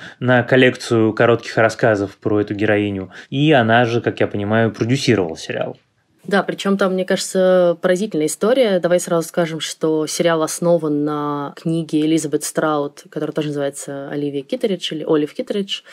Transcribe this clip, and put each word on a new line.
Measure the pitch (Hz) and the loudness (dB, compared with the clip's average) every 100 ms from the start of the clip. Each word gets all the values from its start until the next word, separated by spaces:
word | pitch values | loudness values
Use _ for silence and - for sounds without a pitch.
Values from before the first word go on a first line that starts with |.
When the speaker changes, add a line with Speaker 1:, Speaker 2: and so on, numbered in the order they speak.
| - - | -14 -4
Speaker 1:
на | 123 123 | 2 2
коллекцию | 120 131 127 - - 117 110 | 4 4 4 2 0 2 2
коротких | 107 117 113 - - | 4 4 2 0 0
рассказов | 110 - 120 101 98 - | 0 2 2 2 -2 -4
про | 113 104 | -2 0
эту | 101 | 0
героиню, | 104 107 104 104 98 92 - - | -2 0 2 0 -4 -8 -14 -8
и | 135 151 | 0 4
она | 139 110 117 | 4 4 4
же, | 117 117 | 4 0
как | 113 - | -2 -2
я | 104 | -2
понимаю, | 104 101 110 113 | -2 0 2 2
продюсировала | - 117 135 - 104 82 80 | 0 -2 0 2 2 2 -4
сериал. | - - 82 - _ _ _ _ | -8 -6 -6 -10 _ _ _ _
Speaker 2:
Да, | 196 196 | -2 -2
причём | - 175 196 196 | -2 -4 -2 0
там, | 196 | 0
мне | 185 185 | 0 -2
кажется, | 185 - 190 185 185 175 170 | -2 -2 0 4 4 4 2
поразительная | 185 180 214 156 151 | 0 0 -2 -2 -4
история. | - 208 262 226 180 | 0 2 2 2 2
Давай | 170 175 | 2 0
сразу | - 170 160 | 0 -2 -2
скажем, | - 165 160 | -2 -2 -4
что | - - 160 156 151 | -10 -4 -2 0 -2
сериал | - 170 165 | 0 0 2
основан | 156 - 170 170 156 147 | -2 -2 2 2 2 0
на | 151 151 147 147 139 - | -2 -2 -4 -4 -6 -6
книге | 165 165 151 151 | -4 -4 -2 0
Элизабет | 156 160 156 147 | 2 0 0 -4
Страут, | - - 156 151 143 - - | -4 -2 0 0 -4 -8 -14
которая | 156 151 | -8 -6
тоже | 156 151 | -4 -4
называется | 143 143 - - 139 143 | -4 -6 -6 -10 -12 -8
"Оливия | 147 143 139 | -6 -4 -6
Китеридж" | 135 254 226 175 - | -6 -4 -2 -4 -6
или | 156 156 | -6 0
"Олив | 156 147 | 0 0
Китеридж". | - - 208 196 - - | -4 -6 -6 -6 -10 -14